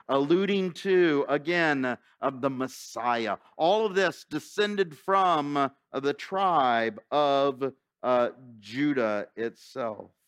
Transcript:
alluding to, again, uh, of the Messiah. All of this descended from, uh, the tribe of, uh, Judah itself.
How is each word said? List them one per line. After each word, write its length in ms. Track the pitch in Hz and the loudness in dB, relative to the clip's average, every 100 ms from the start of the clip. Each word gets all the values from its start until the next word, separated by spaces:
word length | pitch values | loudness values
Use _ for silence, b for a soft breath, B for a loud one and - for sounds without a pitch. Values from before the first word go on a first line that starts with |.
| - | -2
alluding 640 | 135 143 175 202 202 185 | 0 2 2 2 0 -2
to, 520 | 156 196 185 175 143 139 | -4 0 4 4 2 0
again, 560 | 143 147 175 160 143 | -2 -2 0 2 2
uh, 120 | 127 117 b b | -2 -4 b b
of 200 | 135 131 | -6 -2
the 100 | 135 | -4
Messiah. 880 | 131 131 - - 117 120 120 110 95 b - | -4 -6 -10 -14 -6 -2 -2 -2 -6 b -2
All 300 | 160 214 220 | 2 2 2
of 80 | |
this 320 | 185 185 - - | 2 0 -2 -8
descended 680 | 151 - - 208 208 180 147 | -10 -6 -2 0 0 -2 -4
from, 600 | - 196 185 160 143 143 | 0 2 4 2 0 0
uh, 140 | 139 - _ | -2 -4 _
the 200 | 131 139 | -4 -2
tribe 880 | 143 - 190 196 160 131 117 113 107 - | -4 -4 -2 2 4 4 2 0 -4 -4
of, 600 | 147 147 139 139 127 135 131 _ _ | 0 2 2 2 0 -4 -6 _ _
uh, 260 | 117 123 120 - 127 113 | 0 2 2 -4 -18 -20
Judah 680 | 101 123 147 135 110 104 - - | -10 -2 0 0 0 -2 -6 -6
itself. 760 | 113 - - 131 117 101 98 _ | -8 -8 -14 -8 -8 -8 -16 _